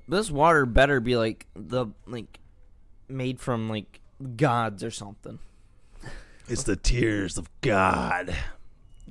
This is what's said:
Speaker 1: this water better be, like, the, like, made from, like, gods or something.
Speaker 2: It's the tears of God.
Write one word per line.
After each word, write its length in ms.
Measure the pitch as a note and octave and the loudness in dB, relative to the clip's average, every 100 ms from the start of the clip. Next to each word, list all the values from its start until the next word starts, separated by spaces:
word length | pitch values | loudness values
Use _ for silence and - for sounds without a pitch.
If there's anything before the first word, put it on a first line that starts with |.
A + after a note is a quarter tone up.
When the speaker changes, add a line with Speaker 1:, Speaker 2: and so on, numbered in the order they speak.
| - | -4
Speaker 1:
this 220 | F3+ A3 | -4 -2
water 340 | C#3+ D#3+ D#3 B2+ | 4 6 6 4
better 340 | A2 C#3 C3+ | 6 6 4
be, 160 | A#2 A#2+ | 2 2
like, 300 | A2+ - - | 0 -4 -14
the, 320 | - D2+ B2 A2+ - - | -16 -6 -4 -4 -8 -14
like, 320 | A#2+ G2+ - - - - - - - - | -14 -14 -20 -20 -20 -20 -20 -20 -20 -12
made 320 | C3 B2+ B2+ | -6 -4 -4
from, 280 | - A#2 A2 | -2 -2 -2
like, 320 | G#2+ - - - - C3+ A2+ | -6 -8 -20 -20 -14 -10 0
gods 480 | C#3+ A#2+ A2+ G2+ | 2 2 0 -4
or 60 | A#2 | -10
something. 480 | - G#2 G#2+ - A2 - - - - - - - - - - - | -10 -14 -14 -16 -16 -16 -20 -20 -20 -20 -16 -14 -14 -16 -18 -6
Speaker 2:
It's 140 | A2+ | -4
the 140 | - F#2+ | -2 2
tears 640 | - B2 A2+ G#2 F#2+ - | 4 4 2 0 -4 -6
of 100 | E2 - | -10 -4
God. 760 | C3 G2 F#2+ - F#2 F2+ F2+ - - - - - - - - | 0 4 4 2 0 -4 -4 -6 -6 -10 -16 -20 -20 -20 -8